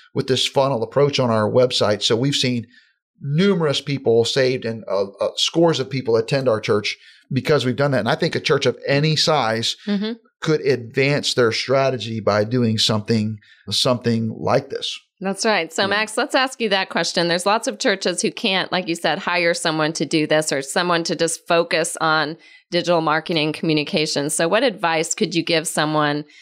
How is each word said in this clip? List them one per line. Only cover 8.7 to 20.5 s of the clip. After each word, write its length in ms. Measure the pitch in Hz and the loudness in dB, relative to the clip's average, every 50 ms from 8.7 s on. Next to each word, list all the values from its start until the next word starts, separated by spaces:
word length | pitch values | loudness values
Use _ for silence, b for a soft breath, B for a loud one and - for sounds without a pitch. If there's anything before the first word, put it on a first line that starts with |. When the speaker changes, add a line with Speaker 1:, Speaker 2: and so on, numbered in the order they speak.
| - - - 135 | -2 -2 -2 -2
Speaker 1:
any 260 | 139 143 151 156 156 | 0 2 2 2 0
size 600 | 147 - 170 156 143 120 110 113 113 113 - - - - | 0 2 2 2 2 2 0 -2 -2 -2 -4 -6 -6 -4
Speaker 2:
Mm-hmm. 280 | 208 208 190 208 220 233 226 _ _ _ _ | -4 -2 -2 -2 -4 -8 -10 _ _ _ _
Speaker 1:
could 200 | - 160 156 151 151 | -2 0 0 0 2
advance 720 | 135 131 120 113 113 - 139 131 139 147 127 101 - - | 0 0 0 -2 -6 -2 0 0 2 0 0 -2 -2 0
their 180 | 131 123 110 110 | 2 2 2 2
strategy 680 | - - - 135 135 135 135 131 117 104 113 113 113 | 0 -2 0 2 2 2 2 0 -4 -6 -6 -6 -4
by 240 | 101 107 101 107 107 | 0 0 2 2 2
doing 340 | 110 123 127 120 113 110 | 0 0 2 2 2 2
something, 640 | 107 - - 113 107 101 - 117 110 107 110 110 104 b b b b b b | 0 0 0 0 0 0 0 0 0 0 -2 -4 -8 b b b b b b
something 680 | 104 - - 139 123 113 - 117 117 113 113 110 - | -4 -2 0 0 0 0 0 0 0 0 -2 -4 -6
like 320 | - - 104 110 143 - - | -4 -2 0 0 0 0 -2
this. 280 | - - - - - - _ _ _ - | -8 -8 -8 -8 -10 -10 _ _ _ -8
Speaker 2:
That's 260 | 185 190 196 - 226 | -6 -6 -4 -2 0
right. 260 | 226 214 185 165 160 - | 0 0 0 -2 -4 -4
So, 100 | - 202 | -4 -2
Speaker 1:
Yeah. 40 | |
Speaker 2:
Max, 300 | 196 202 208 214 214 - | 0 0 -2 -2 -2 -2
let's 180 | 254 240 - - | -4 -4 0 0
ask 260 | 277 262 269 - - | 0 0 0 -2 -4
you 80 | 233 208 | -2 0
that 200 | 196 190 190 - | 0 0 -2 -2
question. 380 | - 175 170 - - 185 170 170 | -2 -2 -2 -2 0 0 0 0
There's 180 | 165 180 - | 0 0 2
lots 220 | 202 208 233 226 262 | 2 0 0 0 -2
of 100 | 208 - | -4 -2
churches 420 | - 247 196 190 - 196 175 - | 0 0 0 0 0 -2 -2 0
who 120 | - 185 - | -2 -4 -4
can't, 400 | - - 202 190 185 165 - - | -2 -2 -2 0 0 -2 -2 -2
like 160 | 185 180 - | -4 -2 -2
you 80 | 170 | -4
said, 240 | 175 - 170 151 190 | -2 0 0 0 0
hire 340 | - 185 175 180 170 170 175 | -2 -2 0 2 2 2 0
someone 380 | 175 - 170 156 156 156 151 156 | 0 0 -2 0 0 0 0 0
to 120 | - 160 | -2 -4
do 220 | 139 - 160 151 | 0 0 0 2
this 260 | 151 151 156 156 - | 4 2 2 2 2